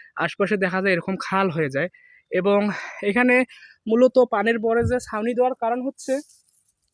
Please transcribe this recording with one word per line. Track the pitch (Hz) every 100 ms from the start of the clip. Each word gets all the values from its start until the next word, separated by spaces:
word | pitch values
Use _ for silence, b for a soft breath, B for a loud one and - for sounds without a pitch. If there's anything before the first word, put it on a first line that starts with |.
| B B
আশপাশে | 165 - 196 208
দেখা | 185 185
যায় | 190
এরকম | 175 180 190
খাল | - 190 196
হয়ে | 156 147
যায়। | 135 175 b b b b
এবং | 185 190 202 208 B B B
এখানে | 202 202 247 247 254 B B B -
মূলত | 226 254 254
পানের | 247 214 214 233
বরেজে | 226 233 233 247
ছাউনি | - 214 226
দেওয়ার | 240 247
কারণ | 262 226 247 254
হচ্ছে | - - 269 - _ _ _ _ _ _